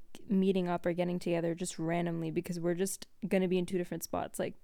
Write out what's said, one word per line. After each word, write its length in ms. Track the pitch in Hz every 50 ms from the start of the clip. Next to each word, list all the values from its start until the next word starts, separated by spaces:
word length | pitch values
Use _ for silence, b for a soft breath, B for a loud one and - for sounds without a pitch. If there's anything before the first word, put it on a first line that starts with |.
| - - - - - -
meeting 400 | 202 190 190 196 185 190 180 175
up 160 | 175 170 -
or 80 | 180 170
getting 260 | 175 175 175 175 180
together 360 | - 175 170 170 165 170 165
just 240 | 175 180 175 - -
randomly, 520 | 160 160 170 175 170 170 170 165 165 160
because 300 | 156 175 185 - 175 175
we're 140 | 165 175 175
just 320 | 170 190 196 - - - - - - -
gonna 220 | 180 202 190 185 175
be 80 | 185
in 80 | 185 175
two 140 | - - 175
different 240 | 175 - 170 165 -
spots, 360 | - - 175 - - - -
like, 180 | 185 - - -